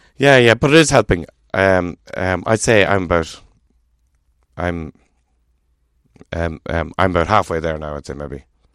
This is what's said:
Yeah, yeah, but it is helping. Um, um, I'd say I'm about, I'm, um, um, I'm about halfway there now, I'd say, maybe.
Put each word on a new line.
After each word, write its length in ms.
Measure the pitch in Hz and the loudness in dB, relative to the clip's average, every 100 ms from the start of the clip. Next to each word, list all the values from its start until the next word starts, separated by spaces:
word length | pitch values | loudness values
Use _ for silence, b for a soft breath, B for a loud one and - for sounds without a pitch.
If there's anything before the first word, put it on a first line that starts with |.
| b - | b 0
Yeah, 200 | 139 131 | 4 6
yeah, 160 | 117 | 6
but 160 | 113 147 | 4 4
it 60 | 160 | 4
is 140 | 147 | 4
helping. 360 | 135 104 90 78 _ _ | 2 2 -2 -4 _ _
Um, 440 | 95 95 92 87 - - - | 0 2 2 0 -8 -12 -6
um, 260 | 92 90 78 | -4 -4 -2
I'd 140 | 113 | -2
say 240 | - 110 80 | 2 2 2
I'm 180 | 98 | 0
about, 360 | 85 87 80 - _ _ _ _ _ _ _ _ _ _ _ - | 0 -2 -2 -10 _ _ _ _ _ _ _ _ _ _ _ -10
I'm, 340 | 87 85 78 - _ _ _ _ _ _ _ _ _ _ _ _ - | -8 -6 -10 -16 _ _ _ _ _ _ _ _ _ _ _ _ -12
um, 280 | 82 82 80 - | -8 -6 -8 -8
um, 240 | 82 78 - | -6 -6 -2
I'm 120 | 95 | -2
about 160 | 87 82 | 0 0
halfway 320 | 104 92 82 | 0 0 -4
there 180 | 80 78 | -6 -6
now, 180 | 76 73 | -8 -12
I'd 100 | - | -12
say, 80 | |
maybe. 300 | 69 71 67 - _ _ | -14 -12 -14 -18 _ _